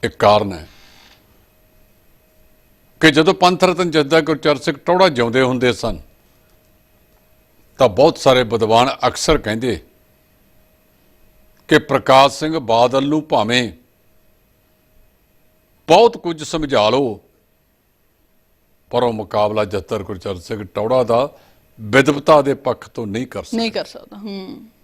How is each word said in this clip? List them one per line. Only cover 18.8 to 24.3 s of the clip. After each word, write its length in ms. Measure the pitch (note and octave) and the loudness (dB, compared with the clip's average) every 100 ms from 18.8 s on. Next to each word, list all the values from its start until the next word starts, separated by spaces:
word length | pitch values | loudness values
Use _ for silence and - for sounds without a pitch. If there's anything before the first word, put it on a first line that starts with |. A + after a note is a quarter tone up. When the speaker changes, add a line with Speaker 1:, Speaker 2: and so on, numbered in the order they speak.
| _ | _
Speaker 1:
ਪਰ 140 | A#2+ | -4
ਉਹ 100 | B2 | -4
ਮੁਕਾਬਲਾ 520 | A2 G2+ A2 G#2 G#2+ G#2 | -4 -6 -2 -2 -2 -4
ਜੱਤਰ 380 | G2+ F#2 A2 | -6 -8 -10
ਗੁਰਚਰਨ 360 | F#2+ G2 G#2 F#2 | -10 -12 -10 -12
ਸਿੰਘ 240 | - A2 | -10 -12
ਟੌਹੜਾ 400 | G2+ - G#2+ C3 | -10 -8 -2 0
ਦਾ 340 | A#2 A#2 C#3+ - _ _ _ _ | 0 0 -2 -8 _ _ _ _
ਵਿਦਵਤਾ 600 | G#2+ B2+ C3+ C#3+ C#3 D3+ | 0 2 2 0 4 4
ਦੇ 120 | C#3 | 4
ਪੱਖ 360 | C3+ C3 A2+ - | -2 -4 -8 -10
ਤੋਂ 180 | - A2 | -12 -8
ਨਹੀਂ 200 | G#2 C3 | -8 -8
ਕਰ 160 | - | -10
ਸਕਦਾ। 140 | - A3+ | -8 -6
Speaker 2:
ਨਹੀਂ 140 | A3+ | -6
ਕਰ 140 | - - | -6 -10
ਸਕਦਾ। 320 | - - G3+ | -16 -20 -18
ਹੂੰ। 520 | G#3 | -14